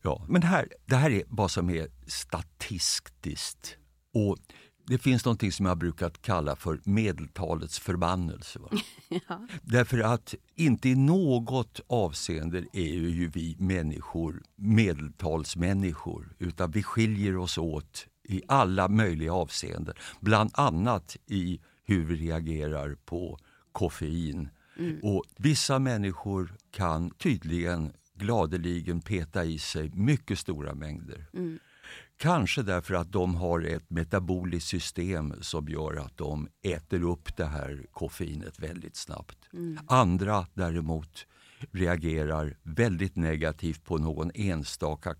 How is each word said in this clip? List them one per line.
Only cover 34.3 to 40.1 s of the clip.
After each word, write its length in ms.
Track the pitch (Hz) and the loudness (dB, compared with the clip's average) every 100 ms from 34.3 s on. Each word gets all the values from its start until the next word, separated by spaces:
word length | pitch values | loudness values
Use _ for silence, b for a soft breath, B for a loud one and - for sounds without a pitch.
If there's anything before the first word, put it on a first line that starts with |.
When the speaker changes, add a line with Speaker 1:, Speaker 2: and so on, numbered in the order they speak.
| 92 90 85 - | -2 0 -2 -2
Speaker 1:
system 680 | 92 - - 87 90 76 - | -4 -4 -4 -2 -2 -4 -6
som 280 | - 80 76 | -6 -6 -4
gör 280 | 76 78 76 | -4 -4 -6
att 200 | 69 - | -8 -6
de 320 | 76 76 76 _ | -4 -4 -6 _
äter 400 | 101 80 - 90 | -4 -4 -2 0
upp 340 | 85 87 - - | 0 -2 -6 -4
det 80 | 80 | -4
här 400 | 76 67 71 65 | -4 -6 -8 -12
koffeinet 680 | - 78 - 80 76 - - | -8 -8 -6 -8 -6 -10 -10
väldigt 380 | 78 87 80 - | -10 -10 -12 -14
snabbt. 420 | - 76 - - _ | -12 -12 -12 -20 _
Speaker 2:
Mm. 260 | 175 170 151 151 | -10 -8 -8 4
Speaker 1:
Andra 600 | 127 104 | 6 6